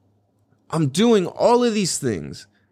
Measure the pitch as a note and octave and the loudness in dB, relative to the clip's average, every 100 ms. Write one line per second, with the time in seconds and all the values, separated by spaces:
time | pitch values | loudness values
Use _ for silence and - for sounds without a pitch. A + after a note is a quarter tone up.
0 | _ _ _ _ _ _ _ D#3+ C#3+ D3 | _ _ _ _ _ _ _ -4 -2 2
1 | A#3 G#3+ E3+ - G3+ A#3+ A#3+ G#3+ F#3 - | 4 4 0 0 2 4 2 0 -4 -4
2 | C3 F#2 C#2+ - - _ _ | -4 -4 -8 -16 -20 _ _